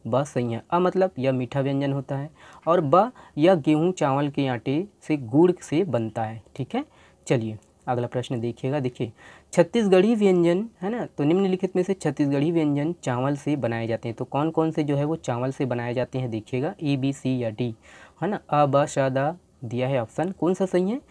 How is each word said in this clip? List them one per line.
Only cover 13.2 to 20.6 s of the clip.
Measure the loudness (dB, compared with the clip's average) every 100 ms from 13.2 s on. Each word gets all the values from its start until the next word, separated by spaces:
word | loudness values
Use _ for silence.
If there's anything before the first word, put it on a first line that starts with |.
| 0 -2
से | -2 -2
बनाए | -2 -2 -4
जाते | -4 -6
हैं, | -8
तो | -4
कौन | -2 -2
कौन | 0 0
से | 0
जो | -2 -2
है |
वो | -2 -4
चावल | -4 -4 -4
से | -4 -4
बनाए | -4 -4
जाते | -4 -4 -4
हैं | -6
देखिएगा, | -6 -6 -4 -4 -4
ए, | -2 0
बी, | -2
सी | -2 -2 -2
या | -4
डी, | -4 -6 -6 -16 -20 -20 -6
है | -6
ना। | -4 0
अ, | 2 4
ब, | 4 2
श, | 0
द | 0 0 -2 -4 _ -14
दिया | -8 -4 -2
है | -2
ऑप्शन, | -2 -4 -4
कौन | -2 0
सा | 0